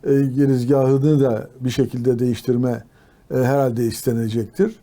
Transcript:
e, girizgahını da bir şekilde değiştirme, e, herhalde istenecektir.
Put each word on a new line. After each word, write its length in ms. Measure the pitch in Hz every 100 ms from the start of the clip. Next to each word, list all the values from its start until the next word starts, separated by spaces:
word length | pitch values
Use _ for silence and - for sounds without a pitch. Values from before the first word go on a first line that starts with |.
e, 100 | -
girizgahını 1040 | 139 139 127 139 127 120 139 131 135 143 151
da 280 | 135 113 - -
bir 100 | 127
şekilde 480 | 120 127 127 120 120
değiştirme, 640 | 123 113 - 120 123 117 - _ _ _ _
e, 0 |
herhalde 500 | 131 123 139 135 117
istenecektir. 920 | 117 113 - 117 113 117 107 - 208 220